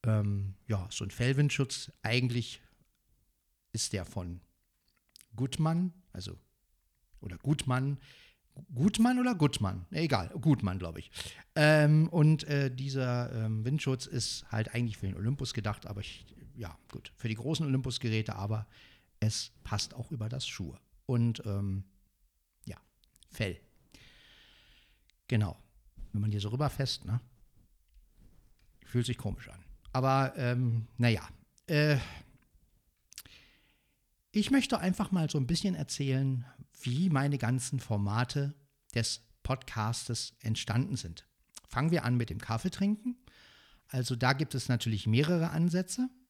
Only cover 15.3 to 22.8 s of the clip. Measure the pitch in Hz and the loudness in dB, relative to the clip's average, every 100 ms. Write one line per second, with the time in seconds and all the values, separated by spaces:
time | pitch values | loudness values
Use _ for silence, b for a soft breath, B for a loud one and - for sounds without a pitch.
15.3 | 139 131 - 107 104 - 101 101 - - | -2 -4 -4 -4 -6 -8 -10 -10 -14 -20
16.3 | - - 120 110 - _ - - - 113 | -20 -20 -12 -12 -14 _ -16 -14 -8 -6
17.3 | 110 120 160 151 131 131 123 117 110 107 | -4 -2 -2 2 0 0 -4 0 0 -2
18.3 | 101 101 110 110 B B B B _ 110 | -4 -4 -4 -6 B B B B _ -2
19.3 | - - _ - 101 - - 120 135 110 | -2 -8 _ -8 -4 -4 -6 -8 -6 -6
20.3 | 127 - - 87 - _ _ - 123 117 | -6 -8 -6 -8 -10 _ _ 0 2 2
21.3 | 113 - 98 98 95 95 _ _ _ _ | 0 -2 -2 -2 -4 -6 _ _ _ _
22.3 | _ _ _ - - | _ _ _ -16 -16